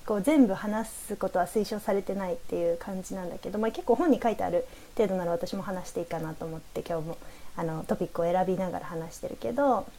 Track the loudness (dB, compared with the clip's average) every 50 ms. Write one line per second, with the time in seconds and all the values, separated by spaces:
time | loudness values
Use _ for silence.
0 | -4 -2 0 2 4 6 8 8 8 8 6 0 0 -2 -2 -2 -2 -4 -8 -12
1 | -8 -8 -4 -2 -2 0 2 2 2 4 2 0 0 2 -2 -2 0 0 0 2
2 | 0 0 -2 -2 -2 -2 -4 -4 -4 -4 -2 2 2 2 2 0 -2 -6 -6 -6
3 | -6 -6 -6 -6 -6 -6 -8 -8 -8 -4 -2 0 0 0 -2 -2 2 2 4 4
4 | 6 6 6 6 4 2 2 2 0 2 2 0 0 0 -8 -16 -18 -8 0 2
5 | 2 2 2 0 0 0 0 0 -2 -2 -4 -4 -4 -4 -4 -6 -6 -6 -6 -6
6 | -4 -4 -4 -4 -4 -6 -6 -6 -8 -8 -8 -10 -10 -8 -8 -8 -4 -2 -4 -4
7 | -2 -4 -6 -8 -10 -12 -14 -10 -12 -8 -6 -4 -2 -2 -2 -4 0 -2 0 0
8 | 0 -2 0 0 2 2 4 4 4 2 2 0 0 -2 -2 -4 -6 -6 -6 -6
9 | -6 -8 -10 -8 -8 -8 -8 -4 -4 -2 0 4 4 4 4 4 0 -4 -12